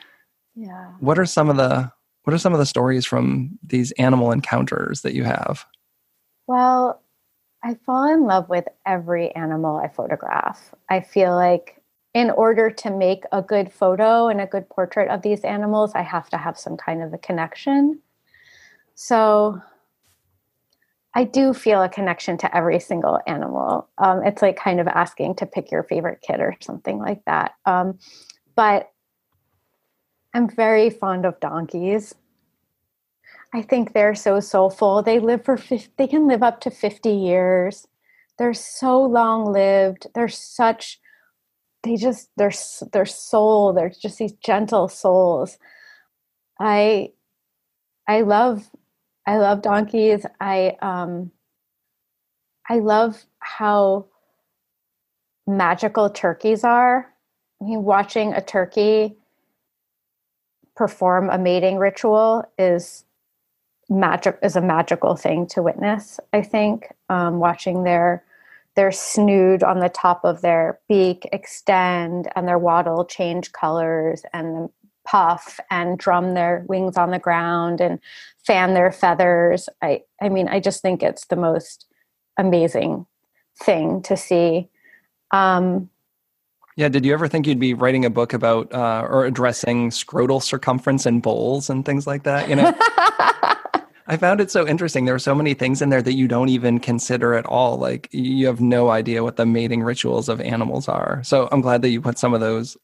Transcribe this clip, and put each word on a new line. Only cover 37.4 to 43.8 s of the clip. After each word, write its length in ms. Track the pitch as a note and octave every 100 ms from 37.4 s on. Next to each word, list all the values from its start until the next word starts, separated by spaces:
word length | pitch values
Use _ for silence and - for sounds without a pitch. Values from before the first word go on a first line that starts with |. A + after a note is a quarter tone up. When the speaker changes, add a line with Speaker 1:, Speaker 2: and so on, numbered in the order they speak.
| F#3 F#3 F3+ G3+ _ _ _ _ _ -
Speaker 1:
They're 160 | A#3+
so 480 | A#3 - - C4 B3+
long-lived. 1080 | C4+ A#3 A3+ A3+ G#3+ G3 G3 G3 F#3+ F#3+ -
They're 140 | A#3 A#3
such, 720 | - - - A3+ A3+ - - _ _ _ _ _ _ _ _
they 140 | A3+ A#3
just, 340 | B3 A#3 - -
they're 120 | G3+
s-, 340 | - - - -
they're 120 | G3+ G3
soul. 640 | - - A3 G#3+ G#3+ G3+
They're 160 | F3+